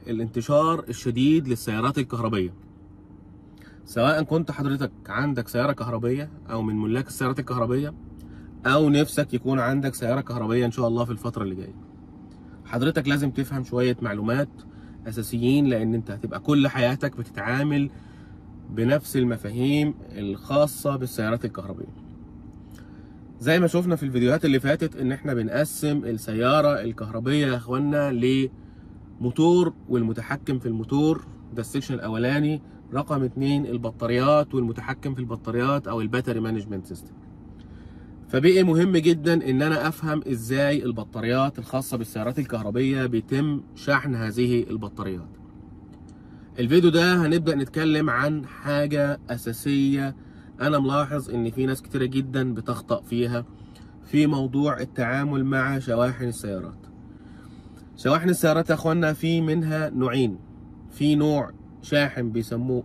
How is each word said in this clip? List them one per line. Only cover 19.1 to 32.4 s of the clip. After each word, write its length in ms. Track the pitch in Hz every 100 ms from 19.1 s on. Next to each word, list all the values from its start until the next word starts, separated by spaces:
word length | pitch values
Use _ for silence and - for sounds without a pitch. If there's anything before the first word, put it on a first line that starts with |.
| 135
المفاهيم 760 | 123 117 101 117 135 147 151 - -
الخاصة 840 | 104 101 98 - 143 147 - 143
بالسيارات 500 | 135 127 - 110 117
الكهربية. 580 | 110 - 95 85 - - - - - - - - - - - - - - - -
زي 200 | 123 170
ما 80 | 170
شفنا 280 | 175 180
في 80 | 160
الفيديوهات 420 | 139 123 123 160
اللي 140 | 156 131
فاتت 360 | 135 160 156
إن 160 | - 127
إحنا 220 | 139 147
بنقسم 720 | 120 110 - 202 - 151 147
السيارة 760 | 117 110 - 110 123 151 147 117
الكهربية 680 | 113 113 110 113 127 147 135
يا 80 |
إخوانا 560 | 123 117 131 147 147 143 120 127 135 131 - - - - - - -
لموتور 540 | 123 156 165 180 170 - -
والمتحكم 720 | 123 113 113 - 143 - 127
في 60 |
الموتور، 600 | 120 110 110 139 156 165 - - -
ده 80 | 117
السكشن 320 | 110 143 139
الأولاني. 680 | 127 110 110 123 143